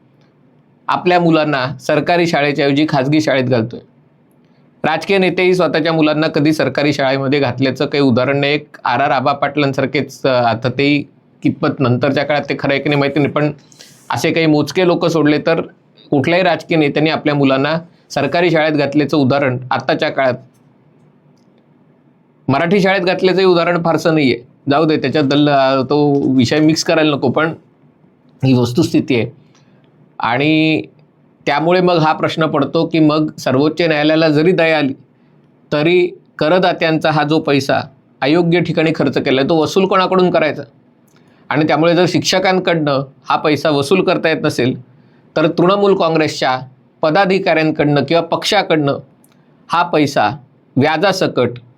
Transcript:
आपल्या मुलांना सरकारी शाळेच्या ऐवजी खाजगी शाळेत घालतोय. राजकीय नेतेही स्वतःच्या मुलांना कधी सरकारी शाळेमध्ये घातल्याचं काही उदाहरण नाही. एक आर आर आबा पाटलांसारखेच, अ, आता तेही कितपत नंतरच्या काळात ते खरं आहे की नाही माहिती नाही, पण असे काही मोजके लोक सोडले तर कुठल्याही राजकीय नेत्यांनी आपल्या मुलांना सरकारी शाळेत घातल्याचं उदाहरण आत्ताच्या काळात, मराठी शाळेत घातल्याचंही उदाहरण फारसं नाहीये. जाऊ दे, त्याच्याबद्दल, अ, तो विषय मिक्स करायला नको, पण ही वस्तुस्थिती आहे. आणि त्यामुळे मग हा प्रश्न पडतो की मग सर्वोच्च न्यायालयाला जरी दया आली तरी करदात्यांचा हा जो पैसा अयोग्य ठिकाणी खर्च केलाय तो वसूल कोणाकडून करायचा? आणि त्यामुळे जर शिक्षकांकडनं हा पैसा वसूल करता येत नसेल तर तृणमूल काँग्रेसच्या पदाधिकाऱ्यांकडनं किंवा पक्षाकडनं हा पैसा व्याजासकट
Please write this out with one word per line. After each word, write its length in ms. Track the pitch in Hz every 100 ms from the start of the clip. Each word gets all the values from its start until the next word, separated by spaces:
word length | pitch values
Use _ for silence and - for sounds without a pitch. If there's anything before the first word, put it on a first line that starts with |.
| _ _ _ _ _ _ _ _ -
आपल्या 320 | 135 - 180
मुलांना 580 | 170 160 151 143 127 -
सरकारी 480 | - 151 147 175 170
शाळेच्या 400 | 160 143 147 143
ऐवजी 200 | 139 156
खाजगी 320 | 147 131 151
शाळेत 240 | 151 135
घालतोय. 360 | 123 123 113 - - _ _ _ _ _ _ _ _ _
राजकीय 340 | 147 160 - 196
नेतेही 360 | 185 180 180
स्वतःच्या 380 | 180 165 165 160
मुलांना 340 | 165 151 151 160
कधी 260 | 160 147
सरकारी 400 | 156 135 123 147
शाळेमध्ये 480 | 147 135 135 135 147
घातल्याचं 460 | 135 120 135 127 147
काही 160 | 147
उदाहरण 340 | 139 120 127 139
नाही. 180 | 143
एक 220 | 147 147 -
आर 160 | - 135
आर 100 | 120
आबा 220 | 135 131
पाटलांसारखेच, 880 | 139 143 143 139 135 135 143 127 -
अ, 40 | 139
आता 400 | 127 120 110 127 123
तेही 240 | 143 147 - _ _ _
कितपत 260 | 147 - 143 -
नंतरच्या 460 | 127 123 143 135
काळात 180 | 143 147 -
ते 80 | 139
खरं 140 | 139
आहे 100 | 139
की 60 | 151
नाही 120 | 147
माहिती 200 | 139 147
नाही, 120 | 135
पण 200 | 151 147 147 _ - - - -
असे 220 | - 165
काही 140 | 160 165
मोजके 400 | 151 147 - 185
लोक 200 | 170 170
सोडले 320 | 165 147 151
तर 220 | 143 - - - _ _ -
कुठल्याही 340 | 143 127 170
राजकीय 320 | 180 160 - 165
नेत्यांनी 340 | 151 147 160
आपल्या 240 | 147 151
मुलांना 440 | 147 139 131 143 160 - _ -
सरकारी 400 | - 139 170 175
शाळेत 220 | 160 156
घातल्याचं 440 | 151 143 147 143 160
उदाहरण 420 | 131 143 143 123 -
आत्ताच्या 380 | 117 - - 156
काळात, 260 | 139 135 123 - _ _ _ _ _ _ _ _ _ _ _ _ _ _ _ _ _ _ _ -
मराठी 320 | 135 170 202
शाळेत 220 | 190 196
घातल्याचंही 440 | 180 185 185 175 190
उदाहरण 360 | 170 170 175
फारसं 320 | 170 156 170
नाहीये. 240 | 160 135 - - _ -
जाऊ 140 | 139
दे, 120 | 160 151
त्याच्याबद्दल, 520 | 139 151 139 143 147
अ, 340 | 139 135 135
तो 300 | 127 147 147 143 139 131
विषय 220 | 120 151
मिक्स 260 | 156 160
करायला 320 | - 160 156 139
नको, 120 | 135
पण 200 | 120 160 160 _ _ _ _ _ _ _ _
ही 80 | 131
वस्तुस्थिती 640 | 123 120 123 160 160 - 123
आहे. 100 | 107 - _ _ _ _ _ _ _ -
आणि 640 | 113 123 147 156 156 156 - _ _ _ _ _ -
त्यामुळे 340 | 143 160 180
मग 180 | 180 175
हा 140 | 156
प्रश्न 340 | 160 156 160 156
पडतो 400 | 151 135 165 165
की 120 | 165
मग 360 | 156 151 156 -
सर्वोच्च 460 | - 131 151 156
न्यायालयाला 460 | 170 151 151 160 160
जरी 240 | 151 160
दया 260 | 165 160 156
आली 140 | 139 135 _ _ _ _ _ _ -
तरी 460 | 147 156 180 175 - _ -
करदात्यांचा 720 | 151 180 180 170 165 160 160
हा 140 | 151
जो 160 | 147 156
पैसा 460 | 156 143 131 123 - - _ -
अयोग्य 400 | 135 165 170 175
ठिकाणी 300 | 165 165 160
खर्च 240 | 156 135 127
केलाय 260 | 139 131
तो 180 | 139 165
वसूल 240 | 147 196 190
कोणाकडून 440 | 196 185 185 180
करायचा? 320 | 165 156 131 - _ _ _ _ _ _ _ -
आणि 180 | 131 156
त्यामुळे 280 | 151 170
जर 100 | 170 185
शिक्षकांकडनं 920 | 165 - 190 190 185 180 170 147 135 139 - -
हा 80 | 143
पैसा 340 | 160 151 165
वसूल 340 | 143 135 190
करता 240 | 185 165 160
येत 80 | 156
नसेल 380 | 156 143 127 131 - _ _ _ _ -
तर 100 | 160
तृणमूल 500 | - 170 202 202 190
काँग्रेसच्या 640 | 165 160 151 - 147 131 139 - _ _
पदाधिकाऱ्यांकडनं 1000 | 160 156 196 190 185 160 156 - 147 147
किंवा 180 | - 165
पक्षाकडनं 760 | 165 160 - 214 - 160 143 131 - _ _ _ _ _ -
हा 140 | 165
पैसा 540 | 175 165 151 - 104 143 - _ _ -
व्याजासकट 760 | 147 156 196 190 147 - 120 - -